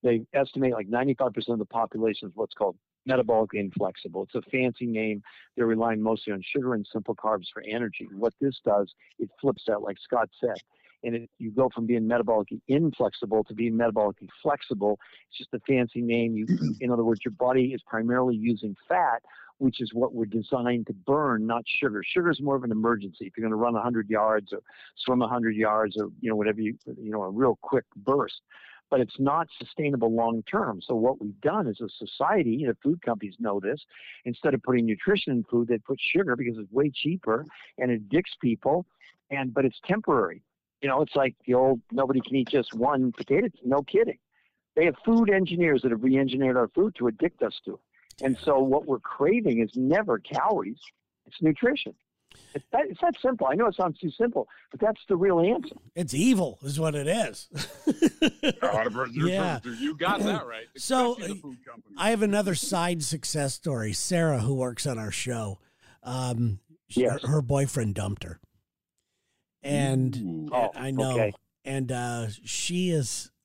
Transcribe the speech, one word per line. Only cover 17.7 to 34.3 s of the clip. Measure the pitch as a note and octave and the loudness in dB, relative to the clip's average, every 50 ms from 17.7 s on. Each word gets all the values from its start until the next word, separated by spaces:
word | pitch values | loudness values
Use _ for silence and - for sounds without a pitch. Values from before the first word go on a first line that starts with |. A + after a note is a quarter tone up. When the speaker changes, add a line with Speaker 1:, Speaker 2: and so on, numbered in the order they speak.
| C3 | 0
Speaker 1:
is | A2+ _ | -6 _
primarily | - - A2 A2 A#2 B2 B2+ B2+ B2+ A#2+ | -6 -4 -2 0 2 2 2 2 2 2
using | G#2+ G#2+ A#2+ A#2 G2+ - G#2+ G2 _ _ _ | 0 0 0 0 0 -2 -8 -8 _ _ _
fat, | E3+ F#3 E3+ C#3 A#2+ A2+ _ - - - - - _ _ | 0 2 2 2 0 -2 _ -12 -20 -20 -20 -20 _ _
which | C3+ C3 - - | 0 0 0 0
is | B2 G#2+ G#2+ | -8 -6 0
what | A#2 B2 B2 - | 0 0 0 0
we're | A#2 A2+ | -4 -4
designed | G#2 G2 A2+ G#2 - - B2+ A#2+ B2 B2 A#2+ A2 - | -2 -2 -4 -4 -2 -2 -2 0 0 0 -2 -2 -6
to | A2+ | -10
burn, | F#2+ F2+ - C#3 D3+ D#3 C#3 A#2+ A2 G#2+ | -10 -2 0 0 2 2 0 0 0 0
not | A2+ A#2 A#2 A2 | -2 -2 -4 -4
sugar. | - - - - C3 G#2 G#2 - | -4 -4 -2 -2 -2 -4 -4 -6
Sugar | - - F3+ F3 E3+ | -4 -2 0 0 0
is | D3 - | 0 0
more | C#3 C#3+ C#3 | 0 -2 -2
of | C3+ B2+ | 0 -2
an | A#2+ | -2
emergency. | A2 A2 A2 A#2 A#2+ G#2+ G2+ G2 E2+ - G#2+ | -2 0 0 0 0 0 -2 -10 -12 -12 -14
If | G2 _ | -12 _
you're | - A2 | -6 -4
gonna | A2+ A2 | -2 0
run | G#2+ A#2 A#2+ A#2 | 0 0 0 0
a | A2 | 0
hundred | G#2+ B2 B2 A2+ G#2+ G2+ | -2 0 -2 -2 -2 0
yards | A2 G#2+ G#2+ A2 A2 G#2+ G2+ - | 0 2 2 2 2 0 0 -4
or | - G2+ _ - - - - - _ | -10 -10 _ -16 -20 -20 -20 -20 _
swim | - - - B2+ B2 | -8 -2 0 2 2
a | A#2+ A2 | 2 2
hundred | B2 B2 A2+ A2+ G#2+ | 0 0 0 0 0
yards | G#2+ A2 G#2+ G#2+ A2 A2 G#2 F#2 G#2+ | 2 2 2 4 2 2 0 -2 -4
or, | G#2 - - - | -6 -6 -6 -6
you | - A#2 | -4 -2
know, | A2 | 0
whatever, | G#2+ G#2 G#2+ G#2 A2 | 0 0 0 0 0
you, | A2 G#2+ A#2+ - _ | -2 -4 -4 -8 _
you | - B2 - A2+ G#2+ | -16 -14 -12 -10 -8
know, | A2 G#2+ | -6 -6
a | G2 F#2 | -6 -4
real | G2 A2 C3+ B2+ G#2+ _ | -2 0 2 2 2 _
quick | - - - B2+ - _ _ | -4 -2 -2 -2 -2 _ _
burst. | G#2 G2+ B2 C3+ C#3+ A#2 - - - _ _ - - - - - - _ _ | -8 -2 0 0 0 0 -2 -6 -16 _ _ -20 -20 -20 -20 -20 -20 _ _
But | - - | 0 0
it's | B2 A2+ - - | 0 0 -2 -2
not | C3+ C#3 C#3+ D#3+ E3 - - | 0 0 0 0 -2 -4 -8
sustainable | - C#3+ - - - D3+ C#3+ C#3 B2+ A2+ A2+ | -18 -18 -14 -8 -4 -2 -2 0 0 0 2
long | A2+ A#2 A#2 A#2 A#2 A2+ G#2+ - | 2 2 2 0 0 -2 -4 -2
term. | - G#3 G#3 C#3 G#2+ F2+ | -2 -2 -2 -2 -4 -8
So | - - B2 | -6 -4 -2
what | A2+ A2 B2+ - - | 2 2 2 0 0
we've | G#2+ G#2 G2 - | -6 -10 -10 -2
done | - C#3+ F3 A3 F#3 A#2+ | -2 0 0 0 -2 -2
as | G#2 - | -4 -6
a | A#2+ G2 | -8 -10
society, | - - A2+ G2 - - C3+ D#3+ G#3 G3+ D#3+ A#2+ A2+ C3+ D#3 | -10 -12 -14 -14 -6 -2 0 2 2 2 2 2 0 0 0
the | B2 A2+ _ | -2 -2 _
food | _ C#3 E3 F3 | _ 0 0 0
companies | - - A#2 G#2 G#2+ G2+ F#2 _ | 0 -4 -4 -4 -4 -12 -10 _
know | A#2 G#2+ G2+ G2+ | -4 -2 -2 -2
this, | F#2+ G2+ C3 D3 - _ - - - - - - _ | -2 -2 -4 -4 -8 _ -20 -20 -20 -20 -20 -12 _
instead | B2 | -8